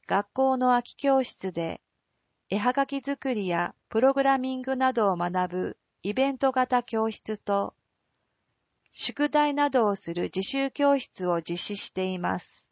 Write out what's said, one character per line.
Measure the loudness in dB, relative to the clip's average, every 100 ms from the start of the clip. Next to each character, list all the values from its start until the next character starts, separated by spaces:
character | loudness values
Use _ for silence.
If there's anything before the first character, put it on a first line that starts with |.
| -4
学 | -2 -2
校 | 0 2 2
の | 2
空 | 2
き | 0
教 | -2 2 2
室 | 2 -6 -6
で、 | -4 -6 -8 _ _ _ _ _ _ -6
絵 | -2
は | 0
が | 0 0
き | -2
作 | -4 -4 -2
り | -2 0
や | -2 -2 -6 -4
プ | 2
ロ | 4
グ | 4
ラ | 2 2
ミ | 0 -4
ン |
グ | -4 0
な | 2
ど | 2 2
を | 2
学 | 0 0 -2
ぶ | -2 -4 -6 _ _
イ | -4
ベ | 0 0
ン | 2
ト | 0
型 | 2 0 0
教 | 0 -2 -2
室 | -4 -8 -8
と、 | -2 -2 -2 -8 _ _ _ _ _ _ _ _ _ _ _
宿 | -10 -6 -2 0
題 | 2 2
な | 2 2
ど | 4 2
を | 0
す | -4
る | -4 -4
自 | -4
習 | -2 -2 -2
教 | 2 2 2
室 | 0 -6 -2
を | 0
実 | -2 -4
施 | -4 -6
し | -6
て | -4
い | -4 -2
ま | -2 -4
す。 | -6 -20 _